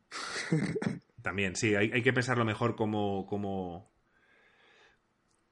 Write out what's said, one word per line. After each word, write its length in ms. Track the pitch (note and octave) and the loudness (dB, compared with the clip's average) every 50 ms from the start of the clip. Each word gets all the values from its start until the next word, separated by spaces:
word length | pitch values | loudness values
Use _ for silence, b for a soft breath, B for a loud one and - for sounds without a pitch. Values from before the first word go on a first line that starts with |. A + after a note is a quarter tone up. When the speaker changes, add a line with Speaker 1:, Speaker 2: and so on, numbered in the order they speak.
| _ - | _ -14
Speaker 1:
<laughs> 1120 | - - - - - - - - D#3+ D#3 - - E3 - - - - - _ _ _ - - | -12 -10 -10 -8 -8 -6 -2 0 0 0 0 -2 -2 -2 -2 -2 -2 -4 _ _ _ -8 -6
Speaker 2:
También, 320 | F#2 F2 G2 G2+ F#2+ F2 | -4 -2 0 -2 -2 0
sí, 180 | - - A2 G#2 | 0 2 4 4
hay, 160 | G2+ G#2+ A2 | 4 4 4
hay 120 | A#2 B2 A#2+ | 2 4 4
que 80 | C3 | 4
pensarlo 320 | B2 B2+ A#2+ B2+ B2 A#2+ A#2 | 4 4 2 2 2 2 2
mejor 320 | A2 G#2 - A#2+ A#2 A2+ | 0 0 0 0 0 0
cómo, 500 | - A2 G#2+ G#2+ G#2 G#2 G2+ G2 G2 F#2+ | 0 0 0 0 0 0 0 0 -2 -4
cómo, 640 | - G#2 G2+ G2+ G2 G2 F#2+ F#2 F2 E2+ F2+ G#2+ _ _ _ _ b b b b b b b b b b b b b b b b b b b _ _ _ _ _ _ _ _ _ _ | -4 -4 -4 -4 -4 -4 -4 -6 -6 -8 -12 -14 _ _ _ _ b b b b b b b b b b b b b b b b b b b _ _ _ _ _ _ _ _ _ _